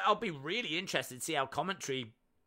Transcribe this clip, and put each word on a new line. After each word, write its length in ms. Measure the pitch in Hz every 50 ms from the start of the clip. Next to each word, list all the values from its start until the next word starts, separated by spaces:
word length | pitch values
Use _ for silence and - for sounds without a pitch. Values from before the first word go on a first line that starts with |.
| 190
I'll 100 | 202 208
be 160 | - 233 202
really 460 | 160 139 135 160 190 240 233 160 151 175
interested 420 | 190 - - 143 127 - 127 123
to 40 | -
see 100 | - 156
how 120 | 143 135
commentary, 680 | 131 - 147 160 190 190 185 - - 135 131 120 110 - _ _ _ _ _ _